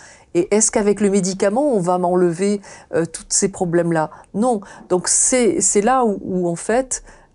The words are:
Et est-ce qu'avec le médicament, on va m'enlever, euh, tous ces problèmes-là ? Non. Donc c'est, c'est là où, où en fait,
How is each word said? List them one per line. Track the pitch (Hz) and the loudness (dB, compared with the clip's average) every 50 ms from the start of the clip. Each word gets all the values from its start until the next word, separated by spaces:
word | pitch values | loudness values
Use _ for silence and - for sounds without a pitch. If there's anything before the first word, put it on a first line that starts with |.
| - - - - _ _ - | -20 -20 -20 -20 _ _ -2
Et | 175 - - 202 | -2 0 2 2
est-ce | 214 214 - | 2 2 2
qu'avec | - 233 202 208 202 202 | 0 2 2 2 2 2
le | 214 196 | 2 2
médicament, | 190 202 175 190 190 190 220 196 208 254 302 302 | 2 2 0 -2 -2 0 0 0 2 2 2 2
on | 240 202 | 0 0
va | 170 180 180 180 | 0 0 0 0
m'enlever, | 175 175 180 180 180 175 165 160 196 202 208 202 196 - - - - - - | 2 2 2 2 2 2 0 0 0 -2 -2 -2 -6 -10 -20 -20 -10 -4 -2
euh, | 160 165 | -2 -2
tous | 165 - - - - | -2 -6 -12 -8 -4
ces | - - 202 190 | -2 0 0 -2
problèmes-là ? | 196 - 190 175 165 175 170 170 165 160 156 156 - - - _ - | -2 -4 -2 0 0 0 2 2 0 0 -2 -4 -6 -14 -16 _ -4
Non. | 196 226 - 240 202 - - - - - - | -2 -2 0 -2 -2 -6 -12 -20 -16 -4 -2
Donc | 185 180 180 | -2 -2 0
c'est, | - - - - - 262 254 240 196 - - | 0 0 0 0 2 2 2 2 2 2 0
c'est | - - - 208 | 0 0 0 2
là | 202 240 262 262 247 | 2 2 2 2 2
où, | 220 196 196 - | 0 -2 -4 -6
où | 180 190 180 180 175 | -6 -4 -2 -2 -2
en | 170 | -4
fait, | 165 - - 214 254 262 254 - - - - - - - _ | -4 -4 -2 -2 -2 -2 -4 -6 -10 -10 -14 -20 -20 -20 _